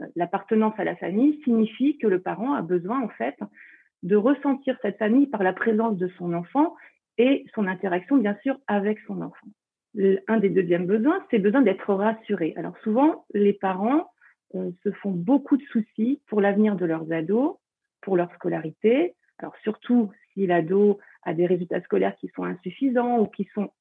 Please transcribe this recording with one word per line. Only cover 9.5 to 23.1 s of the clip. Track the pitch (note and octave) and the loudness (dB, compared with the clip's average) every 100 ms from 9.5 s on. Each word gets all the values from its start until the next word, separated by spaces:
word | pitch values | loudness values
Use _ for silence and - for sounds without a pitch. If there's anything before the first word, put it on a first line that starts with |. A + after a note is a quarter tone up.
| _ _ _ _ | _ _ _ _
Le, | G#3 G3 F#3+ - | 0 2 2 2
un | A3 | 2
des | F#3+ | 2
deuxièmes | F3+ E3+ F3 F3+ | 2 0 0 0
besoins, | A3 C4+ F#4+ - | 2 2 0 0
c'est | A3 | 0
le | |
besoin | G3+ C4+ | 2 4
d'être | G#3 F#3+ - | 2 0 -2
rassuré. | G3 G#3+ A3 - F#3+ D#3 - | 0 0 -2 -6 -4 -4 -4
Alors, | F3 - | -12 -8
souvent, | A3 A3+ D#4 - _ | -2 2 2 0 _
les | G#3 G3+ | 2 2
parents, | G3+ F#3+ F#3 A3 D4+ - _ _ _ _ | 2 -4 -2 0 0 -2 _ _ _ _
euh, | F#3 F#3 F3+ | -8 -8 -6
se | G3+ | -6
font | - G3+ | -4 -6
beaucoup | F3 F3 C#4 C#4+ C4+ | -4 0 0 2 -2
de | |
soucis | - A3+ - - A#3 C#4+ _ | 0 -4 -4 -4 -2 -4 _
pour | G#3 | 0
l'avenir | G3+ G3+ G#3+ F#3 | 2 4 2 2
de | E3+ | -2
leurs | D#3+ D#3+ | -2 -4
ados, | E3 E3 A3 D#4 - _ _ _ _ | -4 0 0 0 -4 _ _ _ _
pour | G3 F3 | -2 -2
leur | E3+ | -2
scolarité. | - F3 E3 D#3 - G#3+ C4+ F4+ _ _ - | -4 -6 -4 -6 -2 2 2 0 _ _ -16
Alors, | D3+ - | -16 -8
surtout | G#3+ - - B3 G3+ - _ | -8 -8 2 2 2 -6 _
si | G3 F#3 | -4 0
l'ado | F3 D#3+ G3 G#3 G3+ - _ | 0 2 4 4 2 -8 _
a | F3+ | -8
des | E3 F3 | -2 0
résultats | F3 E3+ F3 | 0 -2 -6
scolaires | - F#3 G3 - | -2 0 0 -4
qui | F3+ | -14
sont | F#3 | -8
insuffisants | F3+ F3+ F3+ - C4+ A#3+ A#3+ | -8 -8 -12 -4 0 0 0